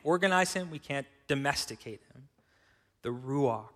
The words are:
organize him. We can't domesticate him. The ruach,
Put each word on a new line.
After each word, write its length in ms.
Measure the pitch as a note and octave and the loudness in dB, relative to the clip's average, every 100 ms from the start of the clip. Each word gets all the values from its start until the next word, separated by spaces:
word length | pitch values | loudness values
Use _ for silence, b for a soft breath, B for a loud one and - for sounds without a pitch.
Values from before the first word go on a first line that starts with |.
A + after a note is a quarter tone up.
organize 480 | D3 F3+ F#3+ F#3 F#3 | 0 2 4 4 2
him. 180 | F#3+ F3 | -2 -6
We 80 | D3+ | -10
can't 300 | - C#3 C3+ _ - | -6 -6 -6 _ -2
domesticate 760 | C#3 C#3 C#3 - A2 A#2 G#2+ _ | 0 0 -2 -4 -8 -14 -16 _
him. 140 | - C#3 _ b b b b b b | -20 -20 _ b b b b b b
The 60 | A#2+ | -6
ruach, 580 | B2 C3 C#3+ C3 A2 A2 | -6 -2 2 2 2 -6